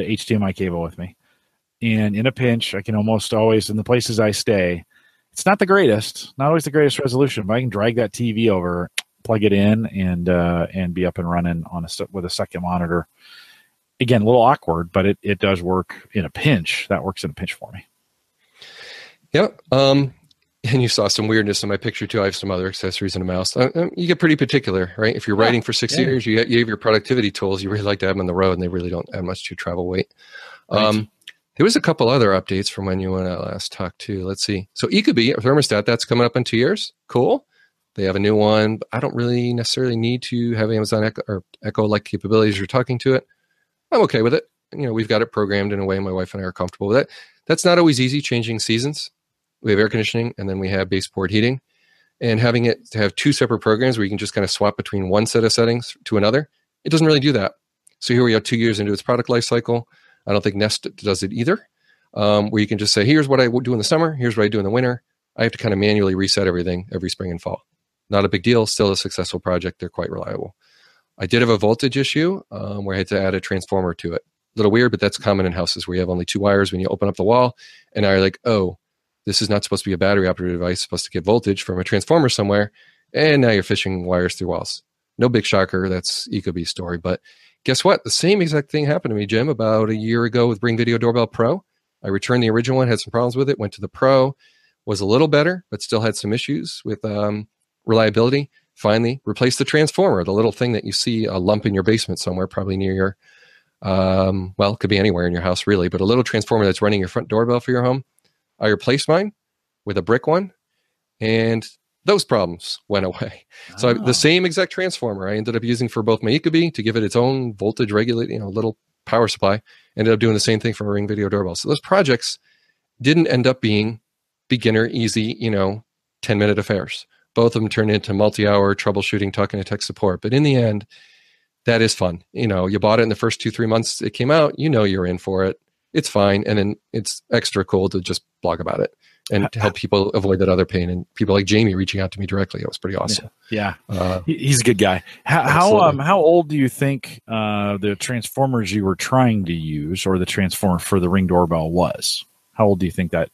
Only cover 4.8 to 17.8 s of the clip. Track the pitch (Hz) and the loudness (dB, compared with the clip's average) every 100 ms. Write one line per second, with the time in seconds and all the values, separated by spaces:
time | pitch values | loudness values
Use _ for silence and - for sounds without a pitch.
4.8 | - _ _ _ _ - - 202 185 196 | -8 _ _ _ _ -4 0 2 4 4
5.8 | 160 107 110 - - - 139 165 147 147 | 4 2 -2 -10 -14 -4 0 0 0 2
6.8 | 147 - 135 127 139 - 98 113 127 101 | 2 2 -2 2 0 0 -2 -2 -2 0
7.8 | 110 117 110 - 120 107 113 95 87 87 | 0 0 -2 -2 -4 0 2 2 0 -4
8.8 | 87 - - _ - 110 104 98 101 110 | -6 -10 -16 _ -2 2 4 4 4 2
9.8 | 113 98 92 87 87 90 87 85 85 92 | 0 -2 -2 0 2 2 2 0 -2 -4
10.8 | 90 87 90 - 85 87 87 85 80 92 | -4 -2 -2 -2 -4 -2 -2 -4 -6 -10
11.8 | 82 - - 95 87 - - 90 87 90 | -10 -10 -10 -8 -8 -6 -6 -6 -4 -4
12.8 | 85 87 80 _ - - - _ _ _ | -2 -2 -4 _ -20 -20 -20 _ _ _
13.8 | _ - 120 120 107 123 117 143 - 82 | _ -2 2 4 6 6 6 4 0 -4
14.8 | 85 98 95 98 101 98 101 92 87 92 | -2 0 0 0 -2 -2 0 0 0 -2
15.8 | 87 - - 107 82 - 151 117 82 - | -4 -10 -8 -6 -6 -2 0 2 0 -6
16.8 | - 92 78 - - - 95 - - 98 | -4 -4 -4 -6 -8 -8 -10 -10 -16 -18